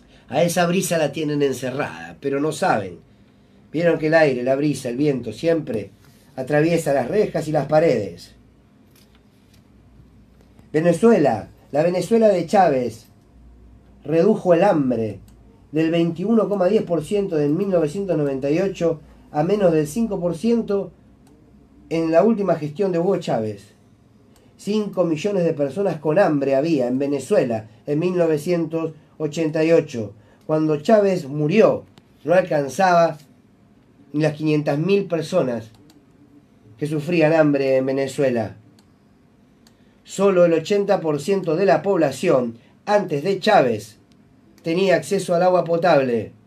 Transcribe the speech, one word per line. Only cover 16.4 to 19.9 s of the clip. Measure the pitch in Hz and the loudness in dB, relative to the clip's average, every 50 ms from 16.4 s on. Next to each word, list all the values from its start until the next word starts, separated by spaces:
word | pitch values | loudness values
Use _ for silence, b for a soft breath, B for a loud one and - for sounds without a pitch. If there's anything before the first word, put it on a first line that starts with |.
| 185 180 | 2 0
coma | 202 190 180 190 | 0 0 0 2
diez | 220 196 | 2 0
por | - 165 170 156 151 | 0 0 -4 -4 -2
ciento | - 208 202 196 - 165 | -2 -2 -2 -2 -2 -2
de | 151 147 143 | 0 0 0
mil | 151 185 202 196 | 0 -2 -2 0
novecientos | 180 165 156 147 147 196 196 180 160 151 | 0 0 0 -2 -4 -6 -4 -2 -2 -2
noventa | 143 139 135 131 135 143 | -2 -2 -4 -4 -2 -2
y | 151 175 | 0 0
ocho | 196 190 - - 170 160 156 - b b b b b b | -2 -2 -4 -2 -2 -2 -2 -4 b b b b b b
a | 143 151 156 | -4 -4 0
menos | 185 208 208 190 170 | 0 0 2 2 2
del | 160 156 147 | 4 2 0
cinco | 151 | -2